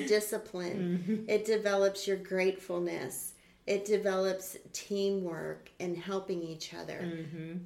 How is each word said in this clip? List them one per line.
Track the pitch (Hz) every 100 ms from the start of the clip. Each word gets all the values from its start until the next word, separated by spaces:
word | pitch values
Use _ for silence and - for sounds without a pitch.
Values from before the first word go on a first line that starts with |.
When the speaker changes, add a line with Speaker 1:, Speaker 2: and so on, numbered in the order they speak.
| -
Speaker 1:
discipline. | 208 208 214 - 180 175 196 180 180 180
Speaker 2:
Mm-hmm. | 214 214
Speaker 1:
It | 214 220
develops | 214 202 196 196 196 -
your | 190
gratefulness. | - 185 185 185 - 175 175 165 - - - - - _ -
It | 196
develops | 202 202 190 190 190 185 - - -
teamwork | - - 202 196 196 180 160 156 156 - -
and | 180 170
helping | 175 190 190 180
each | 165 160 -
other. | 170 160 -
Speaker 2:
Mm-hmm. | 175 165 156 165 160 175